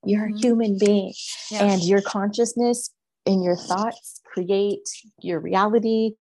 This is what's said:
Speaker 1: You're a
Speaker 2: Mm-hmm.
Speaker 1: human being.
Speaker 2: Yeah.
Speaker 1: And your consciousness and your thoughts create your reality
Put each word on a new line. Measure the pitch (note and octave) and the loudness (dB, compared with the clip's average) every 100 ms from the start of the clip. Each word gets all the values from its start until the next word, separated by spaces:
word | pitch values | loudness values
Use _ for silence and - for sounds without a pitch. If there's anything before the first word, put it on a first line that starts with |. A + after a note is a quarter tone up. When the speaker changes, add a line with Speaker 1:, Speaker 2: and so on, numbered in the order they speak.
| G3+ | 0
Speaker 1:
You're | G#3 G#3+ | -2 -2
a | |
Speaker 2:
Mm-hmm. | G#3 | -2
Speaker 1:
human | A#3+ A#3 A3+ G3 | 2 2 2 2
being. | G3+ G#3 F#3+ - - - - | 4 4 0 -10 -14 -12 -10
Speaker 2:
Yeah. | G#3+ G3+ | 0 2
Speaker 1:
And | F#3+ | 4
your | E3+ G3 | 4 2
consciousness | G3+ G#3 G3+ G#3 A#3 A#3 A#3+ A#3+ - _ _ _ - | 2 -4 -4 0 -2 0 0 0 -6 _ _ _ 0
and | F#3+ | 0
your | F3+ F3+ | 2 -2
thoughts | - F3+ A3 - - - _ | -2 -2 -2 -6 -18 -20 _
create | - F3+ G3 G3+ G3+ - - A3 _ | -8 -2 0 0 -2 -8 -14 -18 _
your | E3+ E3+ | -6 -6
reality | E3+ F#3 G#3 A3+ A3 A3 A3 G#3+ | -2 0 2 2 2 0 0 -4